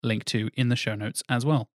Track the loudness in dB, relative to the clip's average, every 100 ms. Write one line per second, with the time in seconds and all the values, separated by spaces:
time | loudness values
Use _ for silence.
0 | 0 0 0 -2 -2 0 2 2 0 -4
1 | -6 -6 -2 0 2 2 0